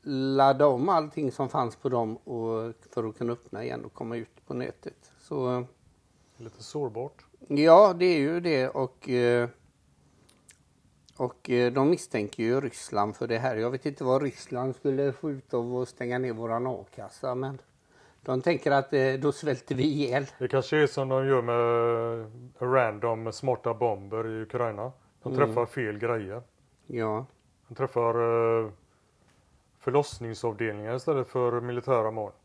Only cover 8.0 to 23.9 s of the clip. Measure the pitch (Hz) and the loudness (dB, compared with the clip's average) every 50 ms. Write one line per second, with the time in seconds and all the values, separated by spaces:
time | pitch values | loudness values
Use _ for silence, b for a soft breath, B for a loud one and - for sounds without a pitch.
8 | 180 185 175 151 139 147 170 175 175 170 156 131 127 131 - 139 131 131 _ _ | 2 2 4 2 2 0 -2 -2 0 0 2 2 0 0 -2 -2 -4 -4 _ _
9 | - - 127 123 120 120 120 120 120 117 - _ _ _ _ _ _ _ _ _ | -6 -2 2 4 4 4 4 4 2 0 -6 _ _ _ _ _ _ _ _ _
10 | _ _ _ _ _ _ _ _ _ - - _ _ _ _ _ _ _ _ _ | _ _ _ _ _ _ _ _ _ -20 -20 _ _ _ _ _ _ _ _ _
11 | _ - _ - 131 123 - _ _ - 123 120 123 123 123 139 135 151 175 170 | _ -20 _ -8 -8 -8 -8 _ _ 0 2 2 2 2 2 2 4 4 2 0
12 | - - - 110 104 101 - - 113 113 123 135 139 120 - - - - - 101 | -2 -4 -4 -4 -4 -4 -4 -2 0 0 0 0 -2 -4 -10 -10 -14 -4 -2 0
13 | 101 107 101 - 120 117 117 113 127 131 120 110 110 120 131 127 - 151 139 - | 0 0 -2 -6 -4 -4 -2 -2 -2 -2 -2 -2 -4 -4 -4 -4 -6 -8 -6 -4
14 | 143 127 131 135 143 135 - - - - 135 120 127 131 123 - - 143 131 135 | 0 0 2 2 0 -4 -8 -10 -12 -8 -6 -4 -4 -6 -6 -4 -4 -2 0 0
15 | 139 139 123 - - 156 139 135 - _ - 120 117 123 123 127 127 - - - | 0 -2 -2 -4 -8 -8 -8 -8 -10 _ -4 -4 -4 -2 -4 -4 -4 -6 -8 -10
16 | 123 123 123 127 127 123 113 113 117 113 113 117 123 131 123 98 101 - - - | -6 -4 -2 -2 -2 -4 -4 -6 -4 -4 -2 -2 -2 -4 -4 -6 -10 -16 -16 -16
17 | 101 - - - - 131 123 127 131 135 135 131 - _ _ _ b b b b | -16 -16 -14 -8 -6 -6 -4 -4 -6 -6 -8 -12 -16 _ _ _ b b b b
18 | b b b b _ - 131 131 127 175 170 131 - 151 139 139 135 - - 139 | b b b b _ -2 -2 0 2 2 0 2 2 4 4 4 2 2 2 2
19 | 131 135 131 135 135 147 139 - - 151 139 127 - - 139 127 135 156 147 147 | 2 2 2 2 0 0 0 0 -4 -4 -4 -4 -4 -6 -2 0 2 0 2 0
20 | 143 120 123 143 139 - - - 127 123 - 135 127 - 156 151 147 139 - 143 | 0 0 0 -2 -2 -4 -8 -6 -4 0 0 0 0 2 2 2 2 2 2 -4
21 | 135 131 131 131 135 135 135 127 117 120 117 120 117 117 117 117 117 117 117 117 | -2 0 0 0 2 4 2 2 2 2 0 2 2 2 2 2 2 2 0 0
22 | 117 117 117 113 110 107 113 123 123 127 - - 127 127 131 131 120 110 104 104 | -2 -4 -4 -6 -10 -12 -16 -18 -20 -20 -10 -6 -2 2 4 4 4 2 0 -2
23 | 113 117 113 113 113 113 110 - - 131 123 113 - 120 113 107 120 117 | -2 -2 -2 -2 -4 -8 -8 -4 -2 -2 -2 0 -2 -4 -2 0 0 -2